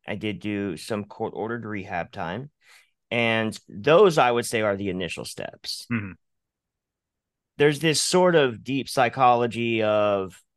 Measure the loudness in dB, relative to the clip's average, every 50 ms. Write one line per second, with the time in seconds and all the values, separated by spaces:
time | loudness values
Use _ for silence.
0 | _ -12 -10 -8 -6 -8 -8 -6 -8 -6 -6 -4 -4 -6 -8 -8 -8 -8 -8 -8
1 | -8 -10 -10 -8 -8 -8 -6 -8 -8 -8 -8 -10 -10 -10 -10 -10 -10 -8 -8 -8
2 | -8 -8 -10 -10 -8 -6 -8 -8 -10 -12 _ _ _ _ -20 -20 _ _ _ _
3 | _ _ -2 0 0 2 0 0 -2 -2 -6 -8 _ _ -16 -4 2 4 6 8
4 | 6 6 6 4 2 2 2 0 -2 -2 -2 0 0 0 0 -2 -4 -4 -4 -4
5 | -4 -6 -8 -10 -12 -12 -12 -12 -12 -12 -12 -14 -12 -12 -12 -12 -8 _ -6 -6
6 | -6 -8 -14 _ _ _ _ _ _ _ _ _ _ _ _ _ _ _ _ _
7 | _ _ _ _ _ _ _ _ _ _ _ 4 4 4 4 2 0 0 0 0
8 | 0 2 4 4 4 6 6 4 4 4 0 -4 -8 -6 -4 -4 -4 -4 0 2
9 | 2 2 2 4 4 6 6 4 2 0 -2 -2 -2 0 0 0 2 2 2 2
10 | 2 2 2 0 -2 -6 -10 -18 _ _ _